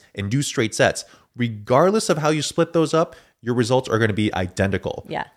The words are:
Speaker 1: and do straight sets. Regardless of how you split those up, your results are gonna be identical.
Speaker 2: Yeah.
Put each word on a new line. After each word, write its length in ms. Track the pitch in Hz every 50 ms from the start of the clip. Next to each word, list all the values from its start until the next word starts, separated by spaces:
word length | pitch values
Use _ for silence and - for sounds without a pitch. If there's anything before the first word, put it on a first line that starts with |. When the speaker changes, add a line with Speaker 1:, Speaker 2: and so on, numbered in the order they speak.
| _ _ -
Speaker 1:
and 160 | - 101 101
do 120 | 117 143
straight 320 | 139 - - 139 117 107 -
sets. 300 | - 135 101 - - - - - _ _ _ _
Regardless 720 | - 120 117 110 104 104 - 127 135 165 190 202 220 - -
of 100 | 175 156
how 100 | 151 151
you 120 | 156 151
split 300 | 139 - - - 165 165
those 220 | - 170 160 147 -
up, 220 | 160 170 165 - - _ _ _ _
your 120 | - 113 123
results 340 | 123 117 110 127 127 127 -
are 100 | 113 110
gonna 140 | 113 110
be 200 | 101 101 107 104 -
identical. 680 | 90 92 90 - - 98 98 95 92 - 80 - - - -
Speaker 2:
Yeah. 160 | 156 - - - _